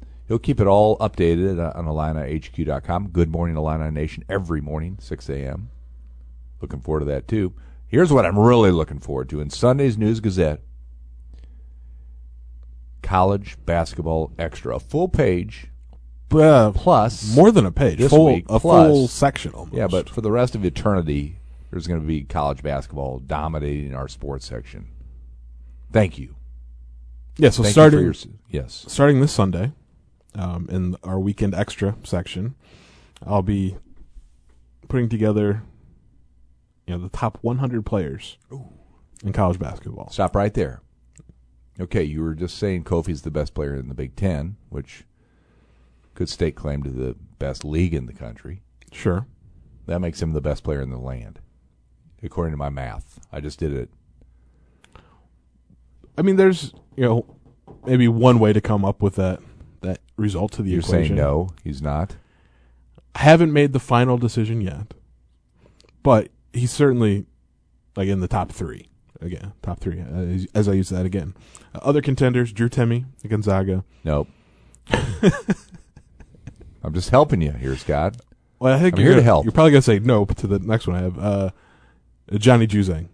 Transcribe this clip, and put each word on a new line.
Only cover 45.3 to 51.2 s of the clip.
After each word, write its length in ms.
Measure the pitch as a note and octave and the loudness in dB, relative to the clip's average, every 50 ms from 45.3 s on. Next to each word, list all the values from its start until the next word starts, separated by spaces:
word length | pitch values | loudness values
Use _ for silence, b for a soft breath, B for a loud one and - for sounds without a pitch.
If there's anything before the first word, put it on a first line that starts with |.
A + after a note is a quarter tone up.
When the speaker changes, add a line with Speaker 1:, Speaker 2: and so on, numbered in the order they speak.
| _ _ _ _ _ _ _ _ _ _ _ _ _ _ _ _ _ | _ _ _ _ _ _ _ _ _ _ _ _ _ _ _ _ _
Speaker 1:
could 140 | - F2+ - | -8 -8 -8
stake 260 | - - E2+ D#2 - | -4 -4 -4 -4 -4
claim 260 | - - D2 C#2+ C#2+ | -6 -8 -6 -6 -6
to 80 | C#2 C#2 | -6 -8
the 260 | B1+ B1+ C2 B1+ - - - - _ - | -8 -8 -8 -8 -10 -12 -18 -20 _ -10
best 260 | C#2 C#2 C2 - - | -8 -8 -8 -10 -8
league 300 | D2 D2+ E2 F#2 E2+ D#2+ | -4 -2 0 0 0 -2
in 100 | C#2+ B1 | -4 -8
the 80 | A1+ | -10
country. 480 | - - C2+ A1+ A1 - - - F#2 - _ _ _ _ _ _ | -14 -16 -16 -16 -16 -18 -18 -18 -18 -18 _ _ _ _ _ _
Speaker 2:
Sure. 340 | - - - G2+ F2 F#2+ C3 - - _ _ - - - - - - - - | -14 -6 -4 -2 -2 -2 -6 -10 -16 _ _ -20 -20 -20 -20 -20 -20 -16 -10
Speaker 1:
That 140 | - E2+ F2+ | -8 -6 -6
makes 200 | F2+ E2+ - - | -6 -6 -6 -6
him 120 | E2+ D#2+ D#2 | -6 -4 -4
the 80 | D2 | -4
best 200 | C#2 D2+ C#2+ - | -4 -4 -6 -6
player 200 | - E2 D2 C#2 | -6 -6 -6 -6
in 80 | C2+ C2 | -6 -8
the 80 | B1+ B1 | -10 -12
land, 400 | B1+ C2 B1+ A#1+ | -12 -12 -12 -12